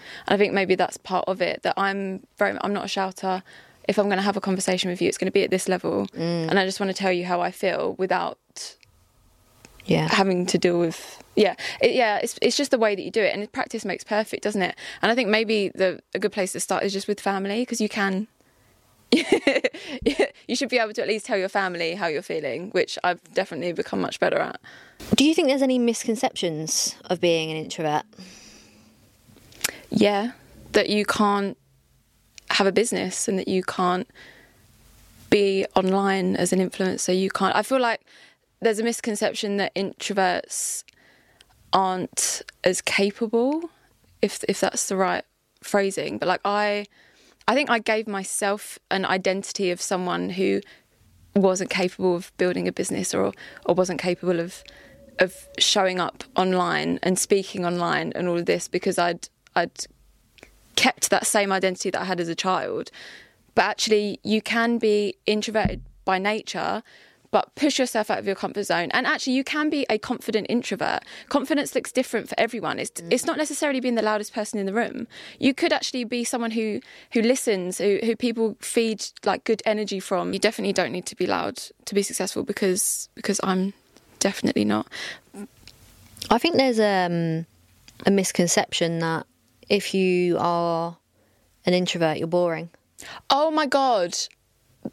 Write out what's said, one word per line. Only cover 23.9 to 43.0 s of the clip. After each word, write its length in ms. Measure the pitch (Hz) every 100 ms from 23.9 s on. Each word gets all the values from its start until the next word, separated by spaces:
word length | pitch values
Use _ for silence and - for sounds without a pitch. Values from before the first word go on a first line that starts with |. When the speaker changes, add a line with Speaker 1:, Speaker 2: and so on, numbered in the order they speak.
| 196
Speaker 1:
much 200 | 170 -
better 180 | 180 -
at. 220 | - - - - - - - -
Speaker 2:
Do 80 |
you 100 | 285
think 140 | 320 302
there's 140 | 269
any 160 | 269 254
misconceptions 1160 | 233 226 - 220 254 - 180 151 160 - - - -
of 140 | 175
being 300 | 175 165 160
an 60 | 156
introvert? 460 | 156 - 156 151 - - 185 - - - - - - _ _ _ _ - - - - - -
Speaker 1:
Yeah, 420 | 214 208 202 233 - - - -
that 180 | 214 -
you 140 | 208 202
can't 500 | - 208 202 196 - _ _ _ _ _ _ _ - -
have 160 | - 196
a 60 |
business 560 | 185 233 185 185 - -
and 100 | 190
that 100 | -
you 140 | 185
can't 440 | 180 - 180 180 - - - - - _ _ _ _ - - - -
be 340 | 208 202 190 190
online 600 | - 185 190 196 190 185 190
as 160 | 180
an 60 | 185
influencer. 600 | 185 - 190 - - 185
You 120 | 190
can't, 240 | - 190 -
I 60 |
feel 180 | 214 262
like 220 | 240 226 _ - - _ _ -
there's 180 | 226 208
a 40 |
misconception 760 | 226 233 - 208 214 - 208 202
that 160 | 190
introverts 1120 | - 196 - - 202 190 175 - - - - - _ _ _ _ _ _ _ -
aren't 720 | 185 190 185 - - - - - -
as 160 | 180 180
capable, 920 | - -